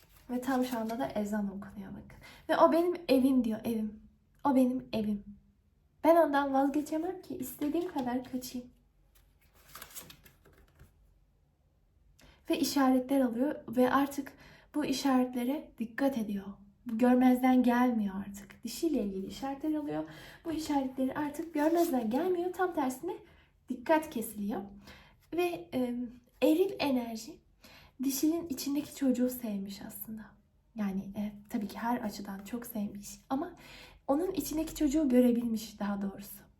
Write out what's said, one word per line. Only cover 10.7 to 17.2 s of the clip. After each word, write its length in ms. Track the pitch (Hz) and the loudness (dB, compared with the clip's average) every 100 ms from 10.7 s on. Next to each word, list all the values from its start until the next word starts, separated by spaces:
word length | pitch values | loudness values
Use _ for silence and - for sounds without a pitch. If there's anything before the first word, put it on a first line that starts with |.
| _ - _ _ _ _ _ _ _ _ _ _ _ _ _ - _ - | _ -20 _ _ _ _ _ _ _ _ _ _ _ _ _ -20 _ -4
Ve 100 | 330 | 0
işaretler 640 | 269 285 262 254 254 277 | 2 4 6 4 4 2
alıyor 340 | 254 220 285 302 - | 2 2 -2 -2 -4
ve 260 | 233 254 | 2 4
artık 400 | 269 277 285 269 - - - _ 294 | 4 2 -2 -10 -14 -20 -20 _ -4
bu 100 | 262 | -2
işaretlere 840 | 262 277 254 254 254 240 302 - - | 0 2 4 2 0 -2 -2 -6 -8
dikkat 380 | 226 - 277 262 | -8 0 0 0
ediyor. 280 | 214 202 196 - - _ - | -2 -6 -8 -14 -20 _ -8
Görmezden 760 | 226 247 247 | 2 6 8